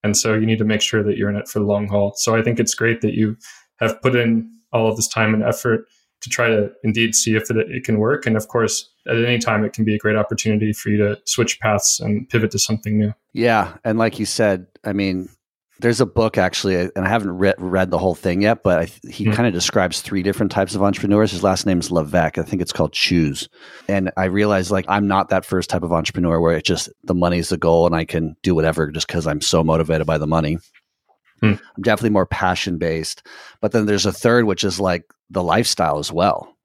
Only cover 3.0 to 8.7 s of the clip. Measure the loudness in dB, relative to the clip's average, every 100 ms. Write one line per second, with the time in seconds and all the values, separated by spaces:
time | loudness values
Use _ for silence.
3 | -2 0 -2 -2 -14 -20 _ _ -2 0
4 | 0 2 2 0 -2 -16 _ 0 0 0
5 | -4 0 2 2 0 -2 0 -2 -4 _
6 | _ _ -10 -2 0 2 -2 -4 -2 0
7 | 0 0 2 0 0 -2 -2 -6 -2 0
8 | 0 0 0 -2 0 -2 0